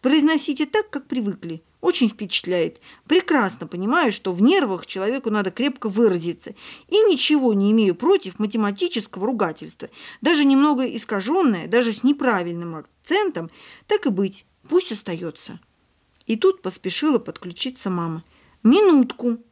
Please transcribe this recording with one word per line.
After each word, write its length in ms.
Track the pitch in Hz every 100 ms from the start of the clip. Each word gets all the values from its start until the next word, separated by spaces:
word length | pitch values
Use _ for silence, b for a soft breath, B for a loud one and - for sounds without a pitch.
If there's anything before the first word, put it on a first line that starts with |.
«Произносите 640 | - 302 294 311 302 262 294
так, 240 | 427 427
как 180 | 277 -
привыкли. 560 | 247 208 180 170 160 _ _
Очень 300 | - - 233
впечатляет. 720 | - 196 - - 180 165 - b b _
Прекрасно 600 | 339 - 302 196 - 160
понимаю, 440 | 180 202 320 277
что 220 | - 190
в 80 | 175
нервах 440 | 226 381 254 180 -
человеку 440 | 190 196 262 226
надо 200 | 214 196
крепко 380 | 185 277 269 220
выразиться. 680 | 196 226 175 170 - - - B B B
И 80 | 392
ничего 580 | 440 277 - 302 254
не 180 | 208 196
имею 240 | 226 202 175
против 420 | 330 392 190 -
математического 840 | 208 226 208 202 349 254 - 185 208
ругательства. 640 | 233 180 156 156 - - B B B
Даже 220 | 294 311
немного 420 | 277 269 302 262 254
искаженное, 840 | 226 - 202 196 349 311 185 175
даже 260 | 233 233
с 100 | 214
неправильным 720 | 254 285 262 202 175 170 170 160
акцентом, 760 | - _ - 359 403 170 165 B B B _
так 180 | 415 302
и 40 |
быть, 360 | 190 190 - _ _ _
пусть 240 | 349 -
остается». 680 | 214 - 170 170 - - 170 _ _ _ _ _ _ -
И 100 | 226
тут 260 | 381 381
поспешила 580 | 190 180 190 - 302 254
подключиться 680 | - - 180 180 254 254 196
мама. 360 | 180 170 160 - b b b
«Минутку. 800 | 220 320 403 294 254 - 240 233 -